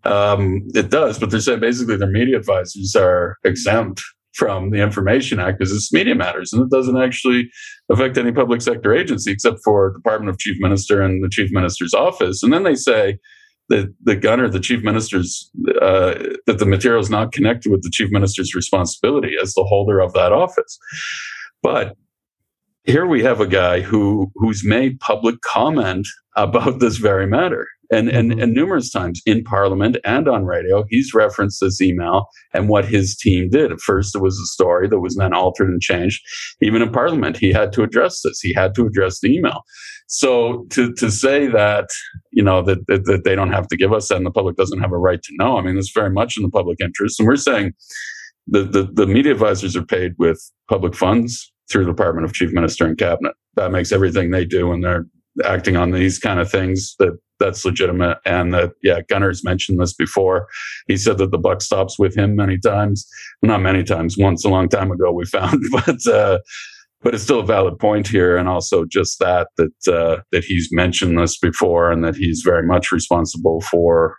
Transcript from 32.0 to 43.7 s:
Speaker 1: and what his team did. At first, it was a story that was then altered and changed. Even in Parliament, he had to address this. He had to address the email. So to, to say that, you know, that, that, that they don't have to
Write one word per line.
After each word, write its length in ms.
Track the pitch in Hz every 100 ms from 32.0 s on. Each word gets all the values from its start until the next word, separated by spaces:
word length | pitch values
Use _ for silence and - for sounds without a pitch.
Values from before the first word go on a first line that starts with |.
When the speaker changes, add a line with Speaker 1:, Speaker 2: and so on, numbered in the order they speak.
| 85 92 104 _ _
Speaker 1:
and 160 | - 104
what 180 | 104 98
his 300 | 107 95 -
team 340 | 104 90 90
did. 200 | 131 156
At 100 | 82
first, 340 | - 98 98 104
it 60 |
was 180 | 95 95
a 80 | 92
story 400 | - 90 87 98
that 120 | 104
was 160 | 90 90
then 180 | 95
altered 360 | 87 92 - 95
and 100 | 87
changed. 460 | - 90 92 - - - - -
Even 200 | 104 113
in 100 | 113
Parliament, 460 | 117 147 160 92 -
he 140 | 95
had 200 | 90 101
to 100 | 101
address 380 | 107 113 - -
this. 160 | - -
He 120 | 87
had 220 | 85 95 104
to 120 | 117
address 320 | 98 95 92
the 120 | 107 160
email. 260 | 160 - _ - - - _
So 580 | - 135 123 117 120 -
to, 200 | 135 120
to 180 | 120 117
say 340 | 101 131 143 139
that, 400 | 113 104 104 - - - - _
you 100 | -
know, 200 | 98 92
that, 160 | 90 95 -
that, 180 | 98 92
that 200 | 95 98
they 100 | 95
don't 160 | 95
have 140 | 98
to 100 | 95